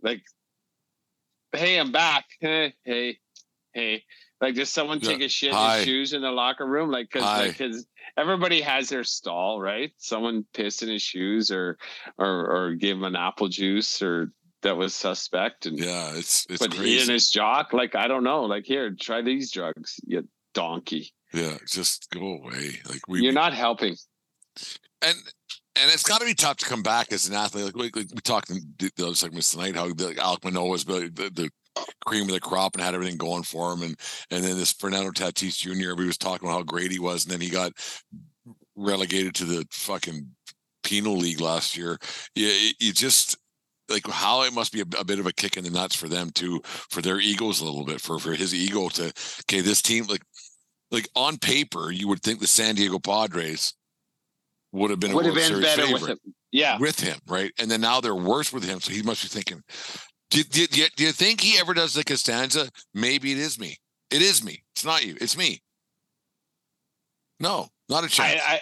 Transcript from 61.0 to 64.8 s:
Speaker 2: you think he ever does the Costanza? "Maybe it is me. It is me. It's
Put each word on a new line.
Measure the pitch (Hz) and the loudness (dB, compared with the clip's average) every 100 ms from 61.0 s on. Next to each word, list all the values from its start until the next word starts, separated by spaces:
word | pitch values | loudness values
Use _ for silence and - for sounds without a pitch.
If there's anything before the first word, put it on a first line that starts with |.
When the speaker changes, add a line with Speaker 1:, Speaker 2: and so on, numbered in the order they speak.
Speaker 2:
you | 156 | 2
think | - 196 226 | 4 2 4
he | 208 208 | 6 6
ever | 170 | 4
does | 170 165 156 | 2 2 0
the | |
Costanza? | 147 135 - 117 131 156 131 - - | 0 0 2 0 0 0 -2 -8 -10
"Maybe | 101 120 139 135 | 0 2 2 0
it | 135 | -2
is | 156 117 | -2 -4
me. | 90 - _ _ _ | -8 -12 _ _ _
It | 143 | 4
is | 190 185 | 6 4
me. | 107 - _ | 0 -8 _
It's | - | -4